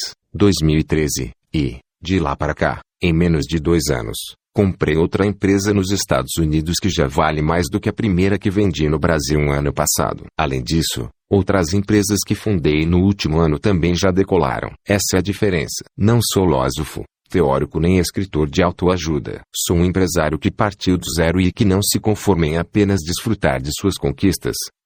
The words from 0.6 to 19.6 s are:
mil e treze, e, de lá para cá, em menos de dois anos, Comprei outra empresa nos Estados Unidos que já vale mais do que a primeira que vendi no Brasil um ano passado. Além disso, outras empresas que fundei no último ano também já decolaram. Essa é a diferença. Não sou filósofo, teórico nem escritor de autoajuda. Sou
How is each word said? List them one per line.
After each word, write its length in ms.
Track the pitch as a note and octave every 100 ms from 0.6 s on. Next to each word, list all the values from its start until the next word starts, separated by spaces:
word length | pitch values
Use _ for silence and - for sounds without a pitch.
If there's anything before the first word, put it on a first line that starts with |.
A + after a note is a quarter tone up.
mil 180 | D#2 D#2
e 40 |
treze, 480 | D2+ D#2 D2 - B1 - _
e, 220 | D#2+ C2+ B1 - _
de 160 | E2 F#2+
lá 160 | D2+
para 200 | C#2 D2+
cá, 260 | D2+ D#2+ - - _
em 120 | F2+
menos 320 | D#2+ F2 D#2+
de 160 | C2 E2
dois 240 | D2 E2+ D2
anos, 280 | C2 A1 - - - _ -
Comprei 400 | G2+ F2 - D#2
outra 300 | E2+ F#2 G2+
empresa 480 | G2+ F#2+ G2+ G2+
nos 160 | G2+ F#2+
Estados 480 | G2+ - C2+ C2 -
Unidos 400 | D#2 D#2 D#2 E2+
que 80 | G2
já 180 | D#2 C#2+
vale 360 | C#2+ D#2 D#2
mais 240 | D2+ E2+ D2
do 80 | G#2
que 120 | A2
a 20 |
primeira 460 | G2+ A2 F2 F#2+ G2+
que 100 | G#2
vendi 400 | F#2+ G2+ D2+ D2+
no 100 | D#2
Brasil 400 | E2 D#2+ C#2 D2+
um 140 | D2
ano 180 | C#2+ C#2+
passado. 540 | C#2 D2 - C2 G1+ -
Além 280 | - D2+ C2+
disso, 480 | B1 E2 D2+ - A1+ - _
outras 460 | G2 F#2 G2 E2
empresas 460 | G2 G2+ G#2 G2+ G2+ -
que 80 |
fundei 520 | G#2 - G2 D2+ D2+ E2
no 140 | F2
último 380 | F#2+ G2+ D#2 D#2
ano 200 | E2 D2
também 360 | G#2+ F#2+ E2
já 160 | F2 F#2+
decolaram. 600 | F2+ F#2+ F#2 C#2 A1+ G#1 - -
Essa 280 | G2+ - F#2+
é 20 |
a 20 |
diferença. 640 | F2+ G2 G#2 F2 A#1+ - -
Não 260 | - G2+ A#2
sou 240 | - - F#2
filósofo, 580 | C2+ C2+ C2 D2+ - - _ _
teórico 500 | F#2 D2 C2+ C#2+ D#2+
nem 200 | E2 F#2
escritor 500 | E2+ - F#2+ D2+ D2+
de 140 | C#2+
autoajuda. 800 | F2 F2 F2+ F#2 D#2+ D2 A1 G1+ -
Sou 220 | -